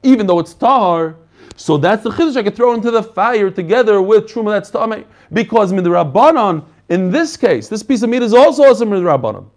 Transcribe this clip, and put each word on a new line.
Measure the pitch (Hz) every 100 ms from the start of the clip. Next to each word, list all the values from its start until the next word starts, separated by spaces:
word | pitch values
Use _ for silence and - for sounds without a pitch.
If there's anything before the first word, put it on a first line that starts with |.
even | 262 254 196
though | 175
it's | 170
tahar. | - 233 269 190 170 160 160 _ _ - -
So | - 151
that's | 160 214
the | 226
chiddush. | 214 330 254
I |
could | 202 196
throw | 240
into | 233 233
the | 226
fire | 220 - 214 240 190
together | 190 165 226 220 202
with | 190 220 214
truma | 240 214
that's | 208 202
tamei, | 233 226 220 - _ _
because | - 233 220 196
midrabanan | 190 175 175 156 170 285 320 214 165 - _ _
in | 170 185
this | 254 320 -
case, | 220 131 101
this | 214
piece | 214 254
of | 226
meat | 247
is | 233
also | 233 302 285
also | 277 220
midrabanan | 226 196 175 139 120 101 98